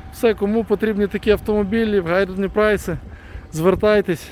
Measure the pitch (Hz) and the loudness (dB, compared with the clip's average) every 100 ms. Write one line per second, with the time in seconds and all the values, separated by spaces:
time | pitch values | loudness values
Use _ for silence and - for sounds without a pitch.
0 | - - 240 208 202 226 214 202 220 202 | -16 -2 0 2 0 0 0 0 0 0
1 | 196 214 214 202 - 208 196 226 220 202 | -2 0 2 2 2 0 0 0 2 0
2 | 165 180 190 190 196 214 214 196 - 160 | 2 0 0 -2 -2 0 2 0 -2 -8
3 | - - - - - 156 175 185 214 208 | -10 -18 -16 -16 -10 0 2 4 4 4
4 | 190 160 - | 2 -4 -8